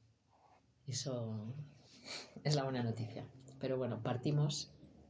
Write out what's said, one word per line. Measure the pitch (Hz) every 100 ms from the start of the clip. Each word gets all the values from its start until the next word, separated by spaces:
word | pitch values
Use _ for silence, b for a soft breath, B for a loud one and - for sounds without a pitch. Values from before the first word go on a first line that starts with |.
| - _ _ - - - _ _ -
Eso | 120 143 123 113 110 110 143 147 B B B B B B -
es | - 147
la |
buena | 135 127
noticia. | 117 110 113 - - - - -
Pero | 131 127
bueno, | 123 113
partimos | 120 120 151 147 147 - - - - -